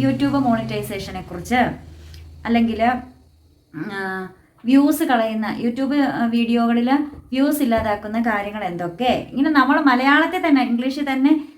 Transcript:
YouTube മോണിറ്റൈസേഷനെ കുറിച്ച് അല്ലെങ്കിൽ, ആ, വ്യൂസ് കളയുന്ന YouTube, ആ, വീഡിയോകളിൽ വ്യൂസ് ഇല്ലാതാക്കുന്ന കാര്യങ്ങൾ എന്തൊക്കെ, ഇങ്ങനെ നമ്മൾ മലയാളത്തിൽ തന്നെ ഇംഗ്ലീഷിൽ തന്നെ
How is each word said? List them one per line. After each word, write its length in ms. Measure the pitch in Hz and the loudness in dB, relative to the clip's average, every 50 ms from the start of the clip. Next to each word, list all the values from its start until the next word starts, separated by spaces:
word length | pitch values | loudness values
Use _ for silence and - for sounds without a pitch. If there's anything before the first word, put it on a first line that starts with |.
| 262 | 0
YouTube 340 | 269 269 - 285 277 277 277 | 0 2 2 0 0 2 2
മോണിറ്റൈസേഷനെ 840 | 254 247 226 220 220 220 220 208 202 214 208 196 196 202 190 185 | 2 2 2 0 0 -4 -4 -6 -6 -6 -8 -8 -8 -8 -10 -10
കുറിച്ച് 340 | 180 - 175 175 170 - 240 254 233 - 127 - - - - - - - - - - - - - - | -10 -10 -12 -12 -4 0 2 2 2 2 -2 -6 -12 -18 -20 -20 -20 -20 -20 -20 -20 -20 -20 -10 -4
അല്ലെങ്കിൽ, 380 | 220 233 233 233 226 214 208 226 240 254 247 - - - _ _ _ _ _ _ _ _ _ _ _ - | 0 2 2 2 2 2 0 0 0 0 -2 -6 -12 -18 _ _ _ _ _ _ _ _ _ _ _ -12
ആ, 520 | 151 165 208 202 196 196 190 185 190 185 180 - - _ _ _ _ - | -10 -8 -8 -6 -6 -6 -6 -6 -8 -8 -12 -14 -20 _ _ _ _ 0
വ്യൂസ് 380 | 226 262 277 294 302 311 311 330 | 4 4 6 6 4 2 2 0
കളയുന്ന 540 | 269 254 226 220 220 220 220 214 220 220 220 | 0 2 2 0 0 -2 -2 -4 -4 -4 -2
YouTube, 420 | 220 240 233 262 269 269 285 294 | -2 -2 -2 0 -2 0 2 2
ആ, 240 | 277 262 - - 240 | 2 2 0 0 -2
വീഡിയോകളിൽ 680 | 233 226 233 233 226 233 233 233 233 233 233 240 247 269 294 302 294 - - - - | 0 0 0 2 2 2 2 2 2 2 2 2 2 2 2 0 -2 -8 -14 -12 -6
വ്യൂസ് 320 | 247 262 277 294 302 294 285 | -2 0 2 2 2 0 0
ഇല്ലാതാക്കുന്ന 580 | 240 226 226 220 220 208 208 - 214 214 233 | 2 2 0 0 0 -2 -4 -4 -4 -4 -2
കാര്യങ്ങൾ 420 | 233 233 214 202 202 208 208 214 202 | 0 0 -2 -2 -4 -6 -6 -6 -6
എന്തൊക്കെ, 640 | 180 175 170 175 170 165 - 247 254 208 - - - | -6 -6 -6 -6 -8 -6 -2 0 0 0 0 -4 -6
ഇങ്ങനെ 180 | - 247 277 320 | -4 -2 0 2
നമ്മൾ 300 | 311 277 254 262 294 320 | 2 2 4 4 2 2
മലയാളത്തിൽ 680 | 311 285 247 247 262 277 285 302 320 330 339 370 370 330 | 4 2 2 2 4 4 4 4 2 2 0 -2 0 2
തന്നെ 160 | 285 262 240 | 2 2 2
ഇംഗ്ലീഷിൽ 480 | 220 240 233 247 269 277 294 285 277 | 2 0 -2 -2 -2 -4 -4 -4 -2
തന്നെ 360 | 269 269 262 294 311 302 - - - | 0 2 2 4 2 2 0 -4 -14